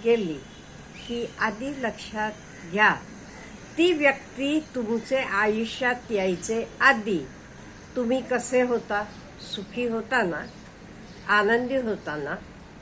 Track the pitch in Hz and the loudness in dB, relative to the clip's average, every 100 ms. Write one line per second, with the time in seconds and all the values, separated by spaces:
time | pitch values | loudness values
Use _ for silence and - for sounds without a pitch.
0 | 226 233 185 143 - - - - - - | 4 4 4 -4 -8 -18 -18 -18 -16 -14
1 | - 240 233 - 214 208 269 277 233 - | -8 -6 -6 -2 -2 -2 -6 -4 -4 -4
2 | - 214 214 214 - - 170 190 214 151 | -8 -4 -4 -4 -14 -16 -4 4 6 4
3 | - - - - - - - - 349 320 | -2 -16 -16 -16 -16 -16 -6 4 4 6
4 | 285 262 - - 277 302 302 254 220 226 | 6 4 0 -4 0 0 0 -4 0 0
5 | 208 262 - 196 214 214 226 - 247 247 | 0 0 2 2 4 2 0 0 0 0
6 | - 208 190 175 - 226 - - 262 240 | 0 0 2 0 -2 -2 -2 4 6 6
7 | 208 180 135 - - - - - - - | 2 -2 -2 -12 -18 -18 -18 -18 -8 -2
8 | 233 262 - 240 - 254 247 233 - 208 | 2 2 2 -2 2 4 4 2 0 -2
9 | 208 - - - - - 190 240 247 226 | -4 -8 -18 -16 -10 -10 -8 -2 -2 -2
10 | 214 254 190 156 - - - - - - | 0 2 2 0 -6 -14 -18 -18 -18 -18
11 | - - - 208 208 233 247 269 233 202 | -18 -8 2 4 6 4 4 0 0 -2
12 | 160 151 143 180 - - - - | -4 -6 -4 -6 -10 -18 -18 -20